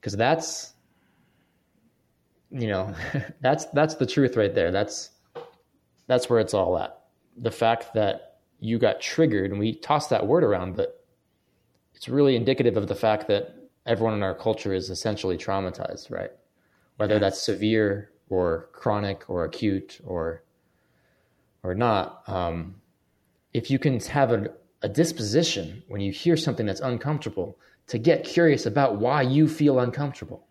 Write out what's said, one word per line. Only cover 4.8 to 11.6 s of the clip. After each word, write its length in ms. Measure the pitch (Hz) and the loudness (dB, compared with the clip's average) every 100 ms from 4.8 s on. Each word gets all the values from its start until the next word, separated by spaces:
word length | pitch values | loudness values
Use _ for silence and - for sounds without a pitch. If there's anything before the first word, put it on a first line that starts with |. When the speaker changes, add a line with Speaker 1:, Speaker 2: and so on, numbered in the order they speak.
| - - - _ _ - - _ _ _ _ _ - | -2 -6 -12 _ _ -20 -20 _ _ _ _ _ 0
Speaker 1:
that's 240 | 127 - | 0 4
where 100 | 120 | 2
it's 140 | 107 | 2
all 240 | 104 90 90 | 0 2 0
at. 200 | - - _ _ _ - | -2 -10 _ _ _ -6
The 140 | 117 | -6
fact 420 | - 113 117 - | 0 2 2 -2
that 460 | 110 104 - - _ _ _ | -2 0 -2 -10 _ _ _
you 200 | 110 113 | -4 0
got 240 | 113 - | 2 0
triggered, 480 | - - 160 104 98 | -4 2 2 2 -2
and 100 | 101 | -2
we 140 | 104 | -4
toss 340 | 107 - 147 147 | -4 -2 -2 0
that 180 | 110 101 | -2 2
word 180 | 156 | 2
around, 320 | 139 98 90 87 | 2 0 -4 -4
but 280 | - - _ _ _ _ _ _ | -4 -6 _ _ _ _ _ _